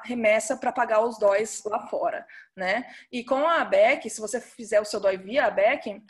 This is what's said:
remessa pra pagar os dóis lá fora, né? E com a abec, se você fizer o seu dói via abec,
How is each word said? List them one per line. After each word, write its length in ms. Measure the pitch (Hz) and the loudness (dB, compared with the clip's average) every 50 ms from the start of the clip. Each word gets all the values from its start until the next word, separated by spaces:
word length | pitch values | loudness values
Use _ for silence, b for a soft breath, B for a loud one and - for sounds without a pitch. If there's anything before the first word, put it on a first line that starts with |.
| - | -6
remessa 500 | 226 247 240 226 214 214 220 214 - 247 | -8 -4 0 2 2 2 2 2 -2 -4
pra 160 | 233 - 247 | -4 -2 -2
pagar 320 | 240 247 240 220 220 214 226 | -2 0 0 2 2 2 2
os 140 | 240 - - | 0 0 0
dóis 460 | 208 202 196 208 220 220 - - - | 2 2 2 2 0 -2 -6 -10 -8
lá 220 | 214 214 - - - | -6 -6 -6 -4 -4
fora, 400 | - - - - - - - - B B B B B | -4 -2 -2 -2 -4 -6 -10 -14 B B B B B
né? 300 | 185 185 185 202 240 262 B B B B B | -6 -4 -2 -2 -4 -4 B B B B B
E 120 | - 247 233 | -10 -8 -4
com 240 | - 269 269 294 330 | -2 -2 0 2 2
a 140 | 330 311 | 2 0
abec, 460 | 247 196 190 196 208 240 294 320 - 226 | 0 2 4 6 6 6 4 2 -2 -6
se 100 | - 233 | -8 -8
você 180 | 214 208 - 233 | -6 -6 -6 -6
fizer 400 | - - - - 226 196 220 208 | -8 -10 -16 -16 -4 0 2 2
o 60 | 214 | 2
seu 140 | 214 - 208 | 0 -2 -2
dói 180 | 196 196 190 185 | 0 0 0 -2
via 300 | 185 196 233 285 262 208 | -4 -4 0 2 2 2
abec, 560 | 190 196 202 233 277 - - 220 196 214 - B | 2 2 2 2 2 0 -4 -8 -12 -12 -14 B